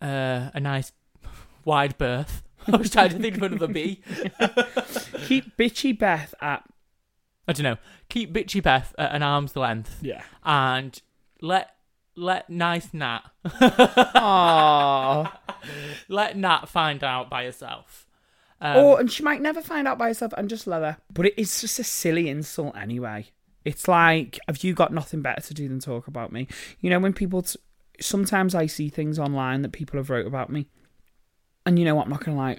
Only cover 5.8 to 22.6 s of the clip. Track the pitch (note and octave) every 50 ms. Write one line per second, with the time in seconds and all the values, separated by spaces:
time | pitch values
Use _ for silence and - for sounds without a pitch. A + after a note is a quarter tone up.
5.8 | - C4+ A#3+ G#3+ A3 G3+ E3+ D#3 D3+ - - - - D3 C#3+ - - _ _ _
6.8 | _ _ _ _ _ _ _ _ _ _ _ _ - - D#3+ C3+ D3 C3 A2+ -
7.8 | - - - - _ - - A#3+ A3+ D3+ E3 A3+ G3 - - G3+ E3 D#3+ C3 C3
8.8 | - - - - D3+ C#3 D3 D3 D3 C#3+ C#3+ C#3+ C#3+ C3+ - C#3 C3 A#2+ A2+ A2+
9.8 | G#2+ - - - - C#3 - - - - - - - D#3+ D3+ C#3+ C3 C3 B2+ C3
10.8 | C3+ C3+ - - _ _ _ _ _ _ _ - - D#3+ F#3 F#3+ - - _ _
11.8 | _ _ _ _ _ _ - F3 F3 F3+ F#3 F#3 - - E3 F3 E3+ E3+ E3+ E3+
12.8 | E3 - - D#3+ D3 A#2+ A#2 A2+ - - _ _ - E3 - - B3+ B3 - -
13.8 | B3 - - B3 B3 - - B3 A#3+ G#3 G3 F#3 F3 E3+ E3 D#3+ D3+ D3+ D3 D3
14.8 | C#3+ C#3 C#3 C3+ C3 C3+ C#3 D3 D#3+ E3 - - _ - - - - B2 C#3+ D3
15.8 | D3 D3 D3 - - - F#3 G3+ G#3+ - G3 G3 F#3+ F3+ E3 - - - - F3
16.8 | D#3+ D#3 D3 C3+ C#3+ C3+ B2+ B2+ B2 B2+ C3+ B2+ B2 B2+ B2+ - C#3 A#2 A#2 A#2
17.8 | - _ - - - _ _ _ _ _ _ _ _ _ _ - - D3 D3 B3+
18.8 | C#4+ C#4+ C#4 - B3 A#3 - - D4+ D4 D4 - C#4+ D4+ D#4 E4 D#4 - E4+ D4+
19.8 | C#4 C4+ B3+ - A#3 A#3 A3+ - A#3+ A3 A#3 - G#3 G3+ A3+ A3 - G3+ F3 D#3+
20.8 | D#3 D3+ D3+ - _ - - - F3 G3+ G3+ - G#3+ F#3 - - - A3 - -
21.8 | A#3+ - - - - E3+ D#3+ E3+ E3+ D3+ C3+ D3 D3+ - - -